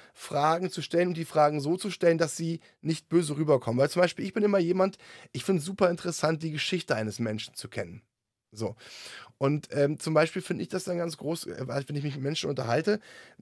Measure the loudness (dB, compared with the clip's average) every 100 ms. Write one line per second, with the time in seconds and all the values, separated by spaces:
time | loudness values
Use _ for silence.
0 | -20 -18 -6 2 2 2 -2 -6 0 2
1 | 2 0 -2 4 4 4 0 -2 -2 2
2 | 4 4 0 -2 -4 -6 _ _ -4 -4
3 | _ 2 2 0 4 4 4 2 2 4
4 | 2 2 -4 0 2 4 2 2 2 0
5 | -20 -20 -12 -8 0 0 0 2 2 2
6 | -4 0 0 0 -4 -4 -2 -4 -2 -2
7 | -2 -4 -4 -4 -8 -12 -10 -8 -8 -12
8 | _ _ _ _ _ -6 -6 -6 -18 -18
9 | -16 -18 -20 _ 0 0 -4 0 0 0
10 | 0 2 2 -2 -4 -4 -4 -6 -4 -4
11 | -4 -6 -6 -6 -8 -10 -6 -6 -4 -6
12 | -4 -4 -4 -4 -4 -4 0 0 2 0
13 | -2 -20 -20 _